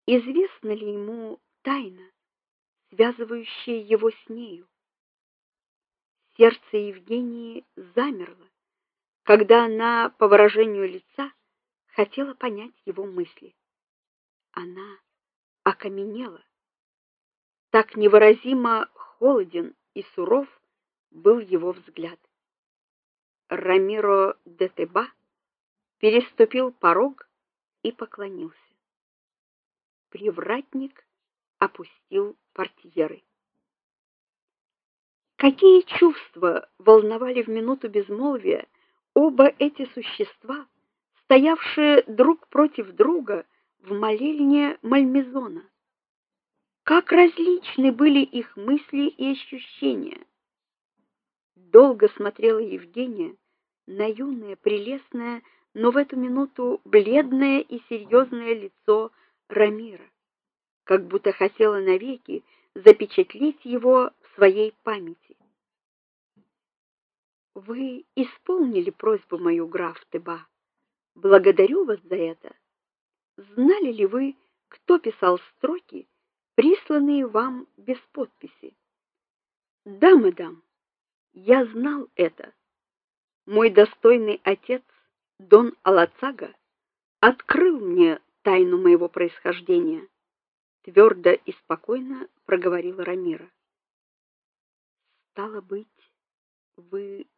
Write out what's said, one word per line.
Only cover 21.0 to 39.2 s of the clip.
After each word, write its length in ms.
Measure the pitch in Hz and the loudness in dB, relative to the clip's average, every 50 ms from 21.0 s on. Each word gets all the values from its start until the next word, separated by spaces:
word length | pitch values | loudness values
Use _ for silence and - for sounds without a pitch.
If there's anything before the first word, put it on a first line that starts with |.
| _ _ | _ _
был 280 | _ 160 165 202 233 240 | _ 0 4 4 4 4
его 320 | 214 180 185 170 170 180 180 | 2 -4 -4 -4 -4 -6 -8
взгляд. 460 | 180 170 - - - 165 165 175 - _ _ _ _ _ _ _ _ _ _ _ _ _ _ _ _ _ _ _ _ _ _ _ _ _ - | -10 -14 -20 -18 -16 -16 -16 -16 -18 _ _ _ _ _ _ _ _ _ _ _ _ _ _ _ _ _ _ _ _ _ _ _ _ _ -14
Рамиро 880 | 165 175 170 180 185 190 190 196 214 214 208 202 196 196 190 196 - _ _ | -12 -8 -2 0 0 0 0 0 -4 -4 -2 0 0 0 0 -2 -4 _ _
де 240 | 175 170 - 185 185 | _ -8 -6 -6 -6
Теба 400 | - - 170 165 180 202 240 254 - _ _ _ _ _ _ _ _ _ _ _ _ _ _ _ _ _ | -6 -8 -10 -8 -6 -6 -6 -8 -10 _ _ _ _ _ _ _ _ _ _ _ _ _ _ _ _ _
переступил 760 | - 214 220 240 247 - _ - 226 220 - 254 262 254 247 | 0 2 2 2 0 0 _ 2 2 2 2 -2 -4 -6 -6
порог 560 | _ - 170 170 185 247 285 269 - - _ _ _ _ _ _ _ _ _ _ _ - | _ 0 0 0 0 0 -4 -6 -10 -20 _ _ _ _ _ _ _ _ _ _ _ -12
и 100 | 226 233 | -12 -10
поклонился. 640 | - 233 220 - - 202 196 190 180 160 165 - _ _ _ _ _ _ _ _ _ _ _ _ _ _ _ _ _ _ _ _ _ _ _ _ _ _ _ _ _ _ _ | -12 -14 -18 -16 -16 -16 -16 -14 -16 -16 -18 -18 _ _ _ _ _ _ _ _ _ _ _ _ _ _ _ _ _ _ _ _ _ _ _ _ _ _ _ _ _ _ _
Привратник 960 | - 185 202 214 170 170 180 185 226 262 277 _ - 269 269 269 _ _ _ _ _ _ _ _ _ _ _ _ _ - | -18 -10 -8 -8 -8 -6 -8 -8 -8 -8 -10 _ -12 -12 -12 -12 _ _ _ _ _ _ _ _ _ _ _ _ _ -6
опустил 800 | 196 196 - - 170 - _ _ _ _ 190 196 202 208 - _ _ _ _ | -6 -6 -6 -8 -20 -20 _ _ _ _ -4 -4 -4 -4 -8 _ _ _ _
портьеры. 680 | - 185 - _ _ _ 175 - 170 156 151 - - _ _ _ _ _ _ _ _ _ _ _ _ _ _ _ _ _ _ _ _ _ _ _ _ _ _ _ _ _ _ _ _ _ _ _ _ _ _ _ _ _ _ _ | -12 -12 -12 _ _ _ -10 -6 -4 -4 -4 -6 -14 _ _ _ _ _ _ _ _ _ _ _ _ _ _ _ _ _ _ _ _ _ _ _ _ _ _ _ _ _ _ _ _ _ _ _ _ _ _ _ _ _ _ _
Какие 460 | - - 277 269 - 381 381 370 370 359 | 0 2 2 4 6 8 8 8 8 6
чувства 840 | - - - 349 339 302 - - - _ 170 180 175 170 - - - _ _ | 2 0 2 2 2 2 0 -10 -20 _ -4 -4 -2 -2 -4 -8 -12 _ _
волновали 640 | 190 214 220 220 214 214 226 226 254 254 254 247 226 | 6 6 8 8 6 2 -4 -6 -6 -6 -4 -4 -4
в 60 | 226 | -4
минуту 400 | 220 226 226 240 269 262 - 220 | -6 -6 -4 -6 -6 -6 -8 -6
безмолвия 800 | 202 208 202 - 202 220 269 294 277 233 190 185 - - - - _ _ _ _ _ _ _ _ - | -6 -6 -6 -6 -6 -6 -4 -4 -4 -4 -4 -4 -4 -4 -6 -10 _ _ _ _ _ _ _ _ 2
оба 400 | 269 | 2